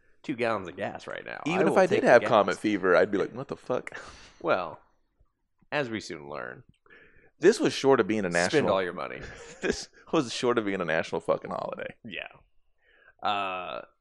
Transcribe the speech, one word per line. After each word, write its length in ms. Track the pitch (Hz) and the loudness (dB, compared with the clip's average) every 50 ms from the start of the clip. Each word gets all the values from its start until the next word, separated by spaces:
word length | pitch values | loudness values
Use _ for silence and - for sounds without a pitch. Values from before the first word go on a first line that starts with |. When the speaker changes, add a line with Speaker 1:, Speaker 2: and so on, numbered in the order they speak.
| _ _ _ _ | _ _ _ _
Speaker 1:
two 140 | - - 139 | -10 -8 -6
gallons 340 | 113 120 113 110 101 92 85 | -2 -2 -2 -2 -4 -6 -8
of 80 | - | -10
gas 280 | - 104 113 - - - | -8 -8 -8 -8 -10 -12
right 200 | - 50 50 50 | -12 -12 -12 -12
now. 160 | 58 58 - - | -12 -12 -8 -6
Speaker 2:
Even 140 | - 175 185 | -2 0 2
Speaker 1:
I 40 | - | 2
Speaker 2:
if 60 | - | 4
Speaker 1:
will 80 | 117 202 | 4 4
Speaker 2:
I 60 | 185 | 4
Speaker 1:
take 100 | 175 196 - | 4 2 2
Speaker 2:
did 40 | 262 | 6
Speaker 1:
the 40 | 185 | 8
Speaker 2:
have 100 | 131 117 | 8 8
Speaker 1:
gas. 80 | 104 107 | 8 6
Speaker 2:
comet 280 | 120 104 95 95 85 | 6 6 6 4 0
fever, 380 | - - 107 104 92 92 92 85 | -2 0 0 0 2 4 4 6
I'd 160 | 82 95 104 | 6 6 4
be 60 | 101 | 2
like, 160 | 92 82 - - | -2 -2 -4 -6
"What 120 | 120 135 - | -10 -10 -10
the 80 | 80 | -12
fuck?" 340 | - - - 127 - - - - - - - - - | -10 -6 -6 -6 -6 -6 -8 -14 -16 -16 -18 -20 -20
<laughs> 200 | - - _ - | -20 -20 _ -8
Speaker 1:
Well, 380 | - 165 120 92 87 78 - - _ _ _ _ _ _ _ _ _ _ _ _ _ _ _ _ _ _ | -4 -2 -2 -2 -2 -6 -10 -14 _ _ _ _ _ _ _ _ _ _ _ _ _ _ _ _ _ _
as 180 | 135 147 139 117 | -4 -4 -4 -4
we 100 | 110 101 | -6 -8
soon 300 | - - 87 76 73 73 | -8 -10 -12 -12 -12 -12
learn, 340 | 73 67 62 60 62 - - _ _ _ _ - - - - - _ - _ _ _ _ | -10 -10 -10 -10 -12 -16 -20 _ _ _ _ -20 -20 -20 -20 -20 _ -20 _ _ _ _
Speaker 2:
This 200 | 143 196 240 - | 4 4 4 4
was 140 | 294 - - | 2 -2 0
short 260 | - - 135 135 117 | 2 4 4 6 6
of 80 | 104 | 4
being 160 | 95 110 110 95 | 2 -2 -2 -2
a 60 | 87 | 0
Speaker 1:
spend 220 | 85 87 87 95 160 | 2 2 2 4 2
Speaker 2:
national 180 | 143 127 107 98 | 2 2 2 2
Speaker 1:
all 80 | 95 92 | 0 0
your 100 | 87 87 | -4 -6
money. 260 | 82 67 62 64 69 73 - - - | -8 -8 -10 -10 -12 -14 -16 -16 -18
Speaker 2:
<laughs> 220 | - - - - | -18 -20 -12 -6
This 280 | 185 - - - - - _ - - - - | -4 -4 -4 -4 -8 -16 _ -20 -8 -2 -2
was 180 | 160 131 113 - | -2 -2 -2 -4
short 240 | - 127 120 120 | -2 0 0 2
of 80 | 120 104 | 0 0
being 140 | 101 98 95 | 0 -2 -2
a 60 | 87 | -2
national 340 | 80 80 82 - - - 82 | 0 0 -2 -2 -2 -6 -4
fucking 280 | - - - - - - | -2 -2 -2 -2 -4 -8
holiday. 420 | - - - - - - - - - _ - | -8 -8 -8 -8 -8 -10 -10 -12 -14 _ -16
Speaker 1:
Yeah. 220 | 110 85 76 - - - - _ _ _ _ _ _ _ _ _ _ _ _ _ - _ _ - | -14 -12 -12 -12 -14 -16 -20 _ _ _ _ _ _ _ _ _ _ _ _ _ -20 _ _ -4
Uh, 540 | 101 104 101 98 95 92 90 90 82 62 - - - _ _ | -2 -2 -2 -4 -4 -6 -6 -8 -8 -10 -12 -12 -14 _ _